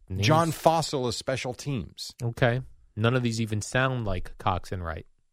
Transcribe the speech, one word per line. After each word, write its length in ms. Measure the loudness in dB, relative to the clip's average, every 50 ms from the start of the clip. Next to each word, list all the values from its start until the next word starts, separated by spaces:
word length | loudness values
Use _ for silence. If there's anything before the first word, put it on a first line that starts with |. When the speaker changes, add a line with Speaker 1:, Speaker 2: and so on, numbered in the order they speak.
| _ -8
Speaker 1:
names. 160 | -2 2 4
Speaker 2:
John 260 | 6 6 6 4 2
Fossil 560 | 2 4 4 4 4 4 0 -2 -2 -2 -2 -2
is 80 | -4
special 360 | -4 -4 -4 -4 -4 -4 -6
teams. 600 | -8 -8 -6 -6 -6 -6 -6 -8 -12 -14 -14 -14 -10 -6
Speaker 1:
Okay. 380 | -6 -4 0 2 4 4 4 2 -4 -8 -16 -20 -20 _ -2
None 220 | 2 2 4 4
of 80 | 4 2
these 160 | 2 0 0
even 200 | -2 -2 -2 -4
sound 440 | -4 0 0 2 2 2 0 -2 -2
like 320 | -2 -2 -4 -4 -8 -8 -4
Cox 320 | 0 0 0 0 -2 -6
and 140 | -8 -6 -6
Wright. 200 | -6 -8 -10 -12 _ _ _ _ _